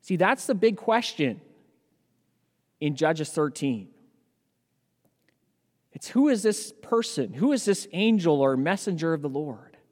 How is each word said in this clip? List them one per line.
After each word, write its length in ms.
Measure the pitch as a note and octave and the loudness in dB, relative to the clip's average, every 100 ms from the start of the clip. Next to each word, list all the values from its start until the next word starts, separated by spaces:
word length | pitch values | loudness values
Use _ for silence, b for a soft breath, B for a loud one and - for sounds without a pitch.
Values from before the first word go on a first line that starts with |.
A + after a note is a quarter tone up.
See, 140 | - | -2
that's 320 | F3+ F#3 C4 - | 2 4 2 0
the 80 | |
big 220 | G#3+ A3 G#3 | 2 2 2
question 640 | - A3+ A#3 - C#3+ G2 - _ _ _ _ _ _ _ _ _ _ _ _ _ | 0 0 0 -2 -2 -2 -12 _ _ _ _ _ _ _ _ _ _ _ _ _
in 140 | D3 | -4
Judges 360 | C#3 D#3 D#3+ D3+ | 0 0 0 -2
thirteen. 580 | - D3+ C#3+ C#3 A#2 F#2 _ _ _ _ _ _ _ _ _ _ _ _ _ _ _ _ _ _ _ _ | 0 -2 0 -4 -4 -8 _ _ _ _ _ _ _ _ _ _ _ _ _ _ _ _ _ _ _ _
It's, 140 | - - | -18 -4
who 220 | A#3+ D4 | 2 2
is 160 | A#3+ | 4
this 280 | G#3+ G#3 - - | 0 -2 -8 -18
person? 500 | - A#3 A3+ - A#2 | -2 -2 -2 -4 -6
Who 180 | A#2+ A#3 | 0 0
is 140 | C#4 | 0
this 240 | - G3 - | 0 -2 -2
angel 500 | E3 A3 A3 E3+ D3 | -2 2 2 4 4
or 160 | C#3 C3 | 2 2
messenger 560 | C#3+ F#3+ - E3+ E3 | 0 -2 -4 -2 -2
of 100 | D#3+ | -2
the 60 | C#3+ | -4
Lord? 480 | C3+ D3+ G#2+ - - _ | -6 -8 -10 -18 -20 _